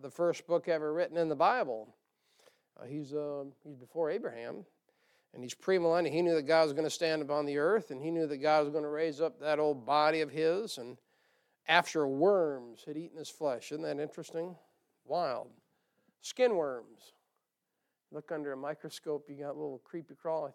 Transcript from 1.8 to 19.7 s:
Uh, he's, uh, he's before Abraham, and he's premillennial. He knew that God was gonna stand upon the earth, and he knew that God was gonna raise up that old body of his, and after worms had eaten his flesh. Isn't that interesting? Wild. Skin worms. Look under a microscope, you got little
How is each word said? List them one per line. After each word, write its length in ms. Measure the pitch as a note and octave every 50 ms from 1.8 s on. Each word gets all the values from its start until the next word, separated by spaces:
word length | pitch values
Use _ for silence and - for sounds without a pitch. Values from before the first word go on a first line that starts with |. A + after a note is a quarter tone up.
| G#2+ A#2 - _ _ _ _ _ _ _ _ _ _ _ _ _ _ _ _ -
Uh, 60 | -
he's, 260 | B2 C#3 D3+ D3+ C3 C#3+
uh, 320 | D3+ D3 D3 C#3+ C#3+ C#3 C#3 C#3 _ _
he's 140 | D3+ D3
before 340 | B2+ B2 A#2+ - E3 E3 D3+
Abraham, 540 | F3 A3+ - - A#2+ A#2 A#2 A#2 C#3 G#3 G3 - _ _ _ _ _ _ _ _ _ _ _ _ -
and 80 | - B2+
he's 120 | B2 -
premillennial. 560 | - - - F#3+ F#3 E3+ E3 E3 F3 F3 D3
He 120 | C#3+ E3 F3
knew 120 | F3 E3
that 80 | D#3+ C#3+
God 220 | C3+ D#3+ D#3+ D#3+
was 80 | D#3 C#3
gonna 180 | D3+ D#3+ D3+
stand 320 | - - F3 D#3+ D#3 D#3 D3+
upon 240 | C#3 D3 D3+ D3
the 120 | C#3+ C#3+ D3
earth, 320 | D3 E3+ G#3 A3 A3 -
and 120 | C#3 C3 C#3
he 80 | D#3+
knew 160 | E3+ E3 D#3+
that 120 | D3 D3 C3+
God 260 | C3+ D3+ D3+ D#3 D3+
was 80 | C#3+ D3
gonna 160 | D#3 D3+ D3
raise 300 | D3 D3+ D#3+ D#3+ C#3+ C3+
up 180 | E3 D#3+ - -
that 220 | C#3+ D3+ D3+ D3
old 260 | D3+ D3+ D3 C3 A#2+
body 360 | A#2 C#3+ D3+ D3+ D#3 D#3+ D#3+ D#3
of 80 | D3
his, 460 | C3 D3+ D#3+ D#3+ E3+ F#3+ A3+ G#3 - -
and 200 | A#2+ B2 B2 - _ _ _ _ _ _ _ _ _ _ _ _ _ -
after 380 | D#3+ E3+ E3+ - - E3 D3
worms 760 | C#3 C3+ C3+ D#3 G3 G#3 F#3+ E3+ D3+ C#3+ C3 A#2+ A#2+ A2+ A2 -
had 120 | - D3+
eaten 200 | D3+ E3+ E3 -
his 140 | E3 D3 -
flesh. 400 | - - D#3+ D3 B2+ A2+ - -
Isn't 140 | D3 D#3 D#3+
that 160 | D3+ D3 C#3+
interesting? 560 | D3 D3+ - - D#3+ - - E3 E3 F3+ F3+ D#3 _ _ _ _ _ _ _ _ _
Wild. 440 | B2+ C#3 E3+ F3 D3 B2 A2+ A2 - - _ _ _ _ _ _ _ _ _ _ _ _ _
Skin 360 | - - - - B3+ A#3+ A3
worms. 560 | F3 D#3 C#3+ C3 A#2+ A2 - A#2 - - - _ _ _ _ _ _ _ _ _ _ _ _ _ _ _ _ _ _ _ _
Look 200 | - D3+ D3 -
under 220 | F3 D#3 D3+ C#3+ C3+
a 40 | C3
microscope, 680 | C#3 D3 D#3 D3+ - D#3+ - - - D#3+ D3+ C#3+ D3 -
you 60 | C#3+
got 200 | C#3 D3 C#3+ C#3
little 220 | D3 D3+ C#3+